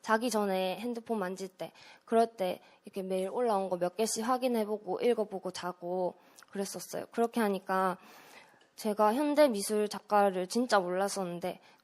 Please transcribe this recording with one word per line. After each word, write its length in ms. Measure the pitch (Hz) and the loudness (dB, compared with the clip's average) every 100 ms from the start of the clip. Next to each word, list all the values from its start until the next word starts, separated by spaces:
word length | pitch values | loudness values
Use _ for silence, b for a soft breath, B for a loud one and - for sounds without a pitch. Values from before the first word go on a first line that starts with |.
자기 260 | - 220 247 | 0 2 2
전에 480 | 214 202 190 185 180 | 0 0 0 0 -4
핸드폰 380 | 240 233 226 226 | -6 -8 -4 -4
만질 300 | 185 185 190 | -4 -6 -10
때, 240 | - 165 - B B | -10 -14 -14 B B
그럴 220 | - 226 226 | 0 2 2
때 340 | 226 185 - b b | 0 -4 -4 b b
이렇게 180 | - - | -14 -8
매일 260 | 190 190 190 | -4 -2 -2
올라온 380 | 214 247 196 190 | 0 0 0 0
거 80 | 180 | -2
몇 200 | 180 - | -2 0
개씩 300 | 220 226 226 | -2 -2 -2
확인해보고 720 | 254 254 233 208 208 208 185 | 0 0 0 -2 -4 -4 -2
읽어보고 500 | 240 226 202 190 180 | 0 0 -2 -4 -8
자고 640 | - 175 - 175 185 180 - B B - | -6 -8 -8 -6 -2 -2 -6 B B -14
그랬었어요. 540 | 196 196 180 - - - | -8 -6 -8 -8 -8 -6
그렇게 300 | - 233 233 | -2 -2 0
하니까 580 | 208 190 - 190 190 180 B B B B B B _ - | 0 0 -2 0 0 -2 B B B B B B _ -8
제가 340 | 214 202 214 | -4 2 2
현대 360 | 240 294 285 294 | 4 2 6 4
미술 400 | 208 202 214 208 | 4 -2 0 -2
작가를 580 | - - 208 202 185 185 | -4 2 4 4 4 -2
진짜 320 | 233 247 208 | 0 4 2
몰랐었는데 840 | 180 180 196 196 180 175 180 180 b b | 2 -2 -2 -2 -4 -4 -6 -8 b b